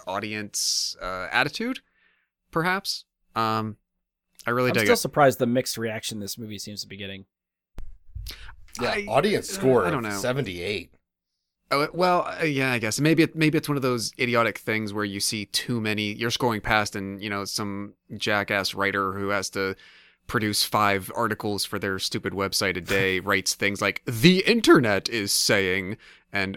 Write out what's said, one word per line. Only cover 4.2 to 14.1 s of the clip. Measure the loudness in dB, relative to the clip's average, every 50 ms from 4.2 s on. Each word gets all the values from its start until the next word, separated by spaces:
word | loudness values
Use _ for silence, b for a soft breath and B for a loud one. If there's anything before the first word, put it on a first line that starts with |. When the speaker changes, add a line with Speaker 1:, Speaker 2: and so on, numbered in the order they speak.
| _ _ _ -10 -4
Speaker 1:
I | -2
really | 0 2 2 2
Speaker 2:
I'm | 4
Speaker 1:
dig | 4 4
Speaker 2:
still | 4 4
Speaker 1:
it. | 4
Speaker 2:
surprised | 2 0 4 6 6 6 6 6
the | 2
mixed | 0 2 2 0 -2 -4 -4
reaction | -6 -6 -6 -6 -8 -8 -8 -8
this | -8 -10 -10 -10
movie | -10 -10 -10 -10
seems | -12 -12 -12 -12 -12
to | -12
be | -12
getting. | -10 -10 -10 -10 -12 -14 -18 _ _ _ _ _ _ _ _ _ -10 -10 -8 -10 -12 -16 -16 -14 -12 -12 -12 B B B B B -18 -18 -16 -8 -4
Speaker 3:
Yeah, | -4 -2
Speaker 1:
I, | -2 -2 -2 0
Speaker 3:
audience | 2 4 4 4 2 0 -2 -4
Speaker 1:
uh, | -4
Speaker 3:
score | 0 4 4 6 6 6
Speaker 1:
I | 4
don't | 2 0 -2
know. | -2 -4
Speaker 3:
seventy-eight. | -2 -2 -2 0 -2 -2 -4 -4 -6 -4 -4 -4 -4 -6 -10 _ _ _ _ _ _ _ _ _ _ _ _ _ _ _ -2
Speaker 1:
Oh, | 0 0 0
it, | 0 0
well, | 2 2 4 4 4 2 0 -2 -2
uh, | -2
yeah, | 0 0 0 0 0 0
I | 0
guess. | 0 0 0 2
Maybe | 4 4 6 6 4
it, | 4 2
maybe | 2 2 2 2 2
it's | 0 0
one | -2
of | 0 0
those | 0 0 0 -2 -4